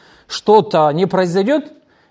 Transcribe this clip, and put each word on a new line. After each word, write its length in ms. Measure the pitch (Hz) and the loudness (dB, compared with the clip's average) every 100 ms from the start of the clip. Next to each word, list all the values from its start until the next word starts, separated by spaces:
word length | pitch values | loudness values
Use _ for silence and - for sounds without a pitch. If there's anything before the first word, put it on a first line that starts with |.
| _ _ - | _ _ -16
что-то 640 | - - 214 208 170 151 | -8 2 2 4 0 0
не 140 | 151 190 | 0 -2
произойдет, 680 | 185 180 180 202 294 302 - _ _ _ | 0 -2 -2 -2 -2 -4 -18 _ _ _